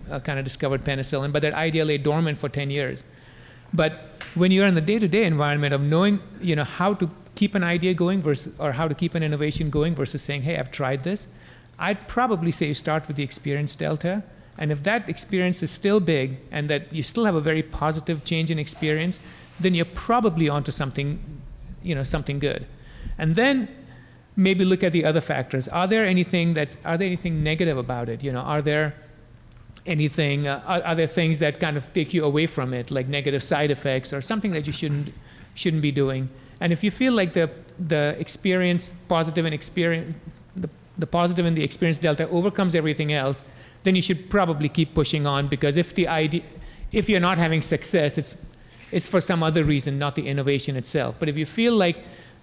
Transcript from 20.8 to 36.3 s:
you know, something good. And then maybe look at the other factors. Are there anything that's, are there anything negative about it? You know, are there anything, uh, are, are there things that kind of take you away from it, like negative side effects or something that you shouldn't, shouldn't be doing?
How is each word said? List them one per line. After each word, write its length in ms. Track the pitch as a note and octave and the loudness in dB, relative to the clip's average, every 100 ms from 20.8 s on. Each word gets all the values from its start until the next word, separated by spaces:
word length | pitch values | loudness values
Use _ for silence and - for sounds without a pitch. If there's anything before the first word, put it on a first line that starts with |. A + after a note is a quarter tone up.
| C3+ C3+ C#3+ D3 - D3 - - - - | -4 -2 -4 -4 -8 -14 -16 -16 -16 -10
you 120 | F3+ C#3+ | -6 -4
know, 80 | |
something 360 | C3+ D#3+ C#3+ C#3+ | -2 -2 -2 -2
good. 260 | C#3 - - - - - - - | -2 -4 -8 -16 -20 -12 -10 -2
And 180 | D#3+ E3 | 0 4
then 320 | C4 C4+ G#3 - - - - - - - | 4 2 0 -8 -20 -20 -20 -20 -6 2
maybe 260 | F#3 F#3+ | 4 4
look 200 | F#3 F#3 | 4 4
at 100 | F#3+ | 2
the 100 | E3 | 2
other 180 | D#3 D#3 | 2 2
factors. 460 | - C#3 B2+ C3+ B2 | 0 -2 -2 -4 -2
Are 200 | E3+ F#3 | 0 2
there 180 | A3 G3+ | 4 4
anything 480 | F#3 F3+ F3+ E3+ | 2 2 2 2
that's, 240 | D#3+ D3+ - D3+ | 2 -2 -4 -4
are 120 | E3 | -2
there 100 | F#3+ | 0
anything 360 | F3+ F3 D#3+ | -2 -2 0
negative 340 | D3 D#3 F3 C3+ | 0 2 0 0
about 300 | B2 B2 A#2 | -2 -4 -4
it? 140 | A#2 | -6
You 80 | C#3 | -4
know, 100 | B2 | -4
are 200 | C3 D3+ | -2 -2
there 320 | D3 D3+ D3+ - - - - - - - - - - | 2 2 0 -4 -16 -20 -20 -20 -20 -20 -20 -12 -4
anything, 640 | D#3 D3 - D3 C#3+ C#3+ | 0 0 2 0 0 -2
uh, 140 | C#3 - | -2 -2
are, 160 | F3+ | -2
are 120 | E3+ E3 | 0 0
there 120 | D#3+ | 0
things 320 | F#3 D#3+ D3+ | 2 2 2
that 200 | D3+ - | 0 0
kind 180 | D#3 D3 | -2 -2
of 160 | - | -4
take 200 | F3+ D3+ | -2 0
you 100 | F3+ D3+ | 2 2
away 200 | D3 D#3+ | 2 2
from 260 | - C3 | 0 -4
it, 180 | B2+ A#2+ | -4 -4
like 160 | C3+ C3 | -4 -2
negative 360 | C#3+ C#3 C#3 | -2 0 -2
side 280 | - D3+ D3 | 0 2 2
effects 400 | C#3 C#3+ C3 - | 0 0 -2 -2
or 80 | C#3 | -6
something 300 | B2+ A3 G3+ | -4 -2 -2
that 140 | D#3+ D3 | -2 -4
you 60 | |
shouldn't, 400 | D3 D#3 C#3+ C#3+ - - - - | -4 -2 -2 -4 -10 -18 -20 -18
shouldn't 280 | - F3+ D#3+ | -6 -2 2
be 100 | D3 | 2
doing? 380 | C#3 C3+ C3 C3 | 2 0 0 -4